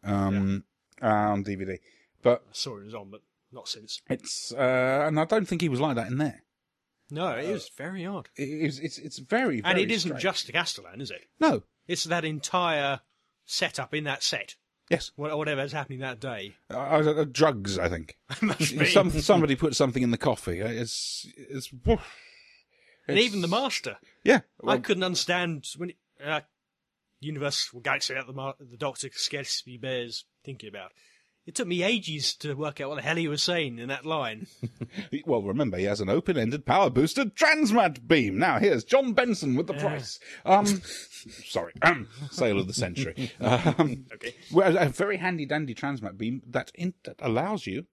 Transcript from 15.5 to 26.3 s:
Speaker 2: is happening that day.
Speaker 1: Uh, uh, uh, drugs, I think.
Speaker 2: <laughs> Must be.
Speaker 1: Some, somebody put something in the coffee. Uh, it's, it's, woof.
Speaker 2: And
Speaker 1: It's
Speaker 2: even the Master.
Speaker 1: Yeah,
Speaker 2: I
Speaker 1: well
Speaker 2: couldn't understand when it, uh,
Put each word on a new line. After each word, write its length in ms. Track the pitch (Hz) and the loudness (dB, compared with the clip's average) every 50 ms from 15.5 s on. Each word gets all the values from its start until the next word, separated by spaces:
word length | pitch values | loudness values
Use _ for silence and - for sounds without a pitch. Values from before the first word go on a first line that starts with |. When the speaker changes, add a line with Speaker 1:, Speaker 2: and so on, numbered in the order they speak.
| 147 135 | -2 -2
Speaker 2:
is 100 | 139 143 | -2 -4
happening 280 | 147 156 139 131 135 127 | -6 -8 -8 -8 -10 -8
that 180 | 135 131 123 110 | -8 -10 -8 -8
day. 340 | 127 135 120 104 98 101 - _ _ _ | -8 -8 -8 -8 -10 -12 -14 _ _ _
Speaker 1:
Uh, 60 | - | -8
uh, 380 | 123 135 139 160 151 151 151 151 151 | -6 0 2 4 4 6 4 4 2
uh, 40 | 156 147 | 0 -2
drugs, 480 | 120 131 156 156 135 107 95 98 98 92 | 4 4 4 4 4 2 -4 -2 -2 0
I 100 | 90 85 | 0 0
think. 280 | 90 80 80 - - _ _ _ | 0 -2 -8 -10 -18 _ _ _
Speaker 2:
<laughs> 140 | - - | -6 -2
Must 340 | 220 208 - - 160 147 - 151 | -2 -2 0 0 0 0 2 2
be. 80 | 165 | 2
Speaker 1:
Some, 240 | 180 180 196 190 180 | 6 6 6 6 6
somebody 440 | 147 156 - - 202 175 156 143 135 | 2 0 4 6 6 6 6 4 2
put 200 | - - 156 127 | 2 0 0 2
something 260 | - 147 131 120 127 | 2 2 2 4 2
in 80 | 127 120 | 2 2
the 80 | 117 - | 2 2
coffee. 420 | - 147 117 - - - 87 87 | 2 0 0 0 -2 -6 -4 -2
Uh, 60 | 101 113 | -4 -4
it's, 580 | 117 110 120 110 - - - - - - - 143 - | -4 -4 -6 -6 -6 -8 -8 -8 -8 -10 -12 -14 -18
it's, 360 | - 135 - 139 135 123 - 139 123 _ | -20 -16 -12 -10 -10 -10 -12 -16 -2 _
woof. 160 | 208 233 - - - - - - - - - _ _ _ _ _ _ _ _ _ _ _ _ _ - | 2 2 2 2 -12 -18 -20 -20 -20 -20 -20 _ _ _ _ _ _ _ _ _ _ _ _ _ 0
Speaker 2:
And 80 | 143 196 | 2 4
Speaker 1:
It's 80 | 240 | 4
Speaker 2:
even 140 | 247 202 202 | 4 2 -2
the 80 | 175 170 | 0 0
Master. 500 | 185 226 277 254 - - - 123 101 - _ _ _ _ _ | 0 0 0 -2 -4 -4 -6 -8 -12 -12 _ _ _ _ _
Speaker 1:
Yeah, 160 | - 277 233 - _ _ _ | 6 6 6 4 _ _ _
Speaker 2:
I 40 | - | 0
Speaker 1:
well 140 | - 214 247 | 0 0 0
Speaker 2:
couldn't 240 | - - 202 180 185 | 2 0 0 0 2
understand 640 | 185 180 - - - 175 180 180 170 160 143 - - - | -2 0 -2 0 0 0 0 0 -2 -4 -6 -10 -14 -12
when 140 | 147 175 185 | -10 -12 -12
it, 60 | - _ _ _ _ _ 139 | -12 _ _ _ _ _ -6
uh, 160 | 147 | -4